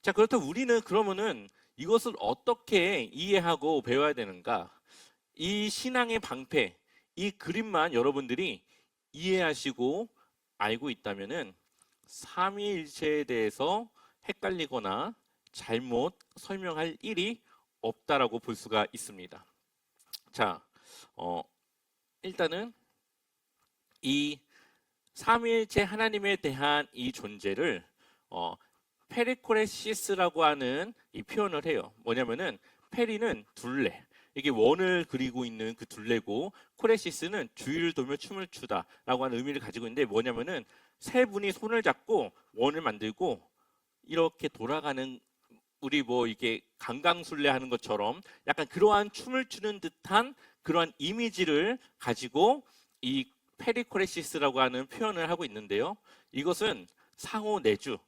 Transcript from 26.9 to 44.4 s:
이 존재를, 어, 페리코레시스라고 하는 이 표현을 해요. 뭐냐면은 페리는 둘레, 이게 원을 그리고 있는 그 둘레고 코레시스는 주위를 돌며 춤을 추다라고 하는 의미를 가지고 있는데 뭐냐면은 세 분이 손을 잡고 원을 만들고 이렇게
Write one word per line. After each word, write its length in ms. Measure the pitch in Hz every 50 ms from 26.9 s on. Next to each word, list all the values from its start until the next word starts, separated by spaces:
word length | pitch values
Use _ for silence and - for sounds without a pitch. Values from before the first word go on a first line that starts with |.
| -
이 180 | 120 123 127
존재를, 720 | 123 - - 104 104 101 101 101 98 110 160 170 110 87 - _ _ _ _ _ _ _ _ _
어, 260 | 90 87 85 82 82 _ _ _ _ _ _ _ _ _ _ _
페리코레시스라고 1300 | - 240 240 233 254 - _ - 226 220 214 202 - - - 214 214 - - - 196 185 180 175 - 165 160
하는 500 | 151 147 143 131 123 131 147 180 220 233 _ _ _
이 120 | - - -
표현을 420 | - - 214 208 196 170 147 147
해요. 280 | 165 151 104 - - _ _ -
뭐냐면은 540 | 113 117 127 127 117 117 139 190 165 107 - _ _ _ _ _ _
페리는 520 | - 247 240 220 220 208 233 226 147 110 104 _ _
둘레, 500 | - - 120 127 139 127 90 - - - _ _ - _ _ _
이게 140 | 143 135 147
원을 560 | 127 110 110 120 151 180 190 185 180 175 160 -
그리고 360 | - 127 131 131 117 127 123
있는 280 | 117 113 110 110 113 117
그 100 | - 117
둘레고 640 | _ - 104 104 113 117 113 - - 101 120 160 202 - - - _ _
코레시스는 720 | - - 226 226 214 - 175 - - 160 170 208 - - - _
주위를 380 | - 107 131 151 165 170 170 160
돌며 240 | - 127 131 143
춤을 300 | 143 - - 196 190 190
추다라고 760 | - - - - - 104 90 - _ - _ _ - 127 123 131
하는 120 | 131 120
의미를 220 | 117 127 143 143 131
가지고 280 | 117 - - 120 120
있는데 180 | 113 117 139 139
뭐냐면은 580 | 107 101 110 117 127 117 113 123 165 185 147 107 _ - _ _ _ _ _
세 260 | - - - 254 247
분이 260 | 214 196 202 202 202
손을 300 | 185 - - 214 233 226
잡고 500 | 220 269 - - _ - 226 185 120 - _ _ _ _ _
원을 280 | 214 240 277 302 320
만들고 600 | 330 - 214 208 107 110 110 _ 180 165 117 92 _ _ _ _ _ _ _ _ _ _ _ _ _
이렇게 440 | - 156 165 165 160 _ -